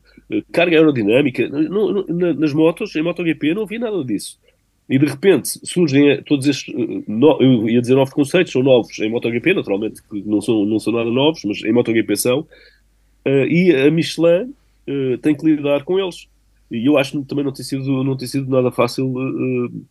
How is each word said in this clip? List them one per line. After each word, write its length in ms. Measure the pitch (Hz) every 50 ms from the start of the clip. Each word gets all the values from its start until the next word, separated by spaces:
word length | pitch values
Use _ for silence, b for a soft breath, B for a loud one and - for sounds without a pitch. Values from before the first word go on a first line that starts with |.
| _ b b b b b
eh, 100 | 110 104 - _
carga 240 | - - - 180 165
aerodinâmica, 720 | 151 160 156 139 120 104 98 113 135 147 135 127 - 113
não, 460 | 87 - 147 156 147 180 208 214 - 196
não, 120 | 202 185
na, 260 | - 165 175 180 175 156
nas 200 | 127 156 151 135
motos, 400 | 156 160 165 170 - 226 - -
em 80 | 156 160
MotoGP, 500 | 170 170 175 180 165 151 - 139 151 170
não 100 | 214 220
havia 160 | 170 208 233
nada 240 | 240 220 214 180 139
disso. 360 | 127 104 95 - - - _ _ _ _ _ _ _ _ _ _ -
E 80 | 127
de 80 | 135 151
repente 540 | 143 135 - - 196 180 - - - - - -
surgem, 460 | - - 185 175 147 135 143 143 143
eh, 120 | 135 - -
todos 220 | - 147 139 131
estes, 260 | 147 135 - - - -
eh, 300 | 127 113 - 98 98 -
no-, 320 | 104 104 113 139 156 143 -
eu 300 | 151 131 127 110 107 110
ia 100 | 117 123
dizer 140 | 120 120 131
novos 200 | 135 135 131 -
conceitos, 380 | 147 143 139 - 185 175 -
são 120 | - 131 131
novos 340 | 139 127 120 104 - - -
em 100 | 104 110
MotoGP, 440 | 113 120 117 117 117 120 - 160 190
naturalmente, 480 | 175 123 104 98 98 110 107 - -
que 220 | - - 107 101 92
não 160 | 107 107 104
são, 240 | 90 - 113 107 101
não 140 | 104 110 107
são 120 | - -
nada 180 | 117 117 113 113
novos, 340 | 117 127 139 156 160 - -
mas 180 | 104 101 - -
em 80 | 110
MotoGP 440 | 113 123 117 117 110 113 107 104 104
são, 300 | 101 - 123 123 147 165 b b b b b b b b _ _ _ _ _ _ _ -
eh, 240 | 139 135 139 131
e 280 | - 147 170 185 180 156
a 160 | 131 135 151
Michelin, 640 | 160 165 151 - - - 160 170 170 185 240 254 - _ _ _ _ _ -
eh, 300 | - 139 143 135 131 123 117
tem 140 | - 151 151
que 100 | 139 160
lidar 380 | 160 156 147 139 143 143 143 143
com 160 | - 185 190
eles. 280 | 196 180 - - - _ _ _ _ _ _ _ _ -
E 140 | 117 117 113
eu 120 | 139 151
acho 140 | 139 143 135
que 160 | - 151 135
também 180 | 139 135 143 143
não 80 | 135 131
tem 100 | - 131
sido, 400 | - 135 135 135 135 135 131 131
não 140 | 139 135
tem 100 | 131 131
sido 220 | 120 - 139 139 127
nada 220 | 131 127 127 123
fácil, 420 | - - 139 - - - 135 131 127
eh, 500 | 127 131 135 - - 127 127 127 123 120
eh, 120 | 120 113 110 - -